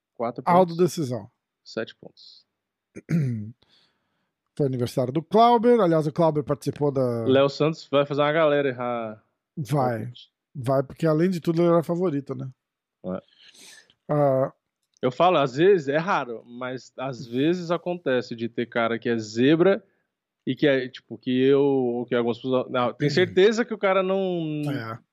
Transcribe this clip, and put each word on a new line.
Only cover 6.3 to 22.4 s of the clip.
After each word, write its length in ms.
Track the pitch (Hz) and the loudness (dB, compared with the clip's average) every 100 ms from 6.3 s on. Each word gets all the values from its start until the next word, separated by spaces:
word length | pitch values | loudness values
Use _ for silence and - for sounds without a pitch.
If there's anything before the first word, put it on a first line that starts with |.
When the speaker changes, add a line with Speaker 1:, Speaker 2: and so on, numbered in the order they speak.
| 151 | 0
Speaker 2:
participou 460 | 139 143 - 131 147 | -4 -4 -6 -2 -2
da 320 | 135 127 117 | 0 -2 -2
Speaker 1:
Léo 240 | 117 131 139 | 2 4 2
Santos 360 | - 147 160 - | 2 -2 -2 -2
vai 160 | 139 143 | 0 0
fazer 160 | 143 | 0
uma 100 | 147 | 0
galera 360 | 160 156 143 139 | 2 2 2 0
errar. 540 | 123 123 120 113 110 _ _ _ - | -4 -6 -6 -8 -12 _ _ _ -12
Speaker 2:
Vai. 420 | 131 147 127 117 | -4 0 0 -2
Speaker 1:
Palpite. 280 | 120 123 - _ _ | -8 -14 -20 _ _
Speaker 2:
Vai, 280 | 147 123 135 | -10 -2 0
porque 220 | 131 - 165 | -2 -2 0
além 220 | 156 180 | 2 0
de 120 | 175 | -2
tudo 200 | 170 165 | -2 0
ele 80 | 170 | 2
era 100 | 170 | 2
favorito, 520 | 160 175 185 143 135 | 0 -2 -2 -4 -8
né? 140 | 131 135 - _ _ _ _ | -12 -12 -14 _ _ _ _
Speaker 1:
É. 180 | 92 92 _ _ - - - - _ _ - | -10 -10 _ _ -20 -20 -20 -20 _ _ -4
Speaker 2:
Ah. 440 | 147 143 131 135 - _ _ _ - | 0 2 2 -2 -6 _ _ _ -6
Speaker 1:
Eu 80 | 127 | -4
falo, 260 | - 175 170 | 2 4 4
às 200 | 139 127 | 0 2
vezes, 320 | 180 196 135 | 4 4 2
é 100 | 147 | -2
raro, 440 | 170 170 127 113 120 | 0 -4 -4 -10 -14
mas 440 | 120 127 127 - - | -12 -10 -10 -14 -10
às 300 | 131 120 120 | -10 -8 -8
vezes 440 | 120 151 180 170 | -2 0 -2 -4
acontece 640 | 170 180 180 143 127 117 117 | -6 -6 -6 -2 -2 -2 -8
de 120 | 117 | -8
ter 180 | - 120 | -6 -4
cara 320 | 120 113 113 | -2 -2 -2
que 100 | 120 | -2
é 80 | 117 | -4
zebra 640 | 107 110 131 160 180 196 _ _ _ _ _ _ - | -4 0 4 4 4 2 _ _ _ _ _ _ -8
e 80 | |
que 120 | 127 151 | 0 2
é, 200 | 135 131 | 2 -2
tipo, 280 | - - 113 | -12 -18 -12
que 140 | - 127 | -4 0
eu, 200 | 131 139 | 4 4
ou 420 | 143 135 123 120 | 4 2 0 -4
que 100 | 117 | -2
algumas 220 | 120 120 | -2 -2
pessoas, 340 | 110 | -4